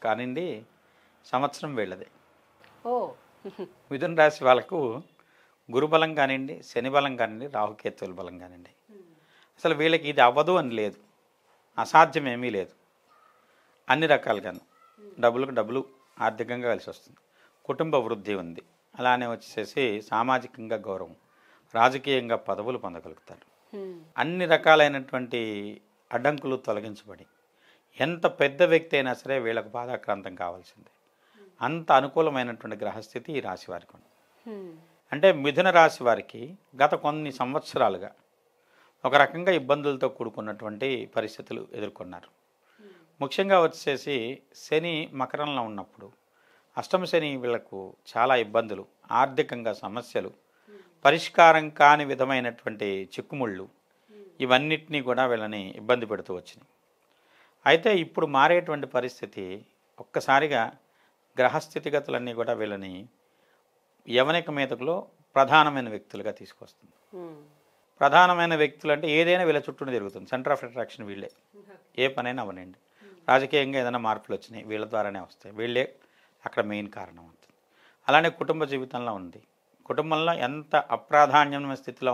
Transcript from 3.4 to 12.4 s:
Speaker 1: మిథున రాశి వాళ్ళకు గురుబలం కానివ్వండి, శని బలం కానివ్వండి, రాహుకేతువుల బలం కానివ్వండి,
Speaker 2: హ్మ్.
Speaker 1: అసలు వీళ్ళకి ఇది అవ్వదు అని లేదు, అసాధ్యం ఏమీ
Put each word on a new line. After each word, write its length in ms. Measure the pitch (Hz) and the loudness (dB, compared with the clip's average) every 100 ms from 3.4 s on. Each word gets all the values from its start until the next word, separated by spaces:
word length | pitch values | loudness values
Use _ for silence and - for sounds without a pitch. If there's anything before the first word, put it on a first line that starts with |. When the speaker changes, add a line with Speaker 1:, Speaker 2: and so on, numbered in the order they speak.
| 202 - 185 _ _ | -18 -14 -16 _ _
Speaker 1:
మిథున 260 | 139 165 165 | -6 -2 6
రాశి 220 | 151 151 131 | 4 6 4
వాళ్ళకు 320 | 127 - 170 135 117 175 _ _ _ _ _ _ 120 | 4 4 -4 -4 -4 -12 _ _ _ _ _ _ 0
గురుబలం 360 | 151 160 160 151 | 4 4 2 0
కానివ్వండి, 380 | 135 135 135 - - | 0 0 -6 -12 -8
శని 220 | - 123 139 | -6 0 2
బలం 200 | 143 123 | 2 -2
కానివ్వండి, 260 | 110 110 139 104 | -4 -4 -8 -4
రాహుకేతువుల 580 | 104 107 110 - 98 90 | -4 -4 -10 -8 -12 -12
బలం 160 | 92 87 | -14 -14
కానివ్వండి, 320 | 90 90 87 _ _ | -20 -20 -20 _ _
Speaker 2:
హ్మ్. 160 | 208 175 160 _ _ _ _ | -20 -20 _ _ _ _ _
Speaker 1:
అసలు 180 | 170 151 | -2 2
వీళ్ళకి 260 | 156 165 143 | 2 2 0
ఇది 100 | 139 123 | 6 6
అవ్వదు 280 | 131 151 180 | 6 2 2
అని 120 | 139 113 | 0 -4
లేదు, 180 | 107 - _ _ _ _ _ _ _ - | -6 -6 _ _ _ _ _ _ _ -8
అసాధ్యం 440 | 113 160 165 160 143 | 2 6 6 4 -4
ఏమీ 160 | 120 | -4